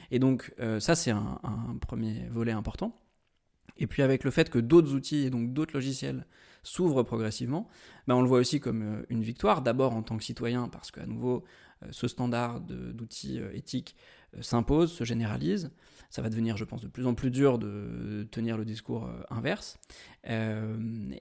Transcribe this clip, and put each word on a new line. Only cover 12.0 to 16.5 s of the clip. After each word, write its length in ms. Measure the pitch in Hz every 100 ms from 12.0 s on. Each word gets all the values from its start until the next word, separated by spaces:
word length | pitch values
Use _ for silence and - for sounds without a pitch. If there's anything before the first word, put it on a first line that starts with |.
| 117
standard 520 | - 123 120 120 120
de, 300 | - 123 120
d'outils, 480 | 117 113 - 135 123
euh, 140 | 107
éthiques, 420 | 127 - 127 - - - - _ -
euh, 60 |
s'impose, 500 | - 120 - 147 170
se 120 | 170
généralise. 680 | 120 120 110 120 156 202 160 - _ - -
Ça 140 | -
va 60 | 123
devenir, 280 | 113 113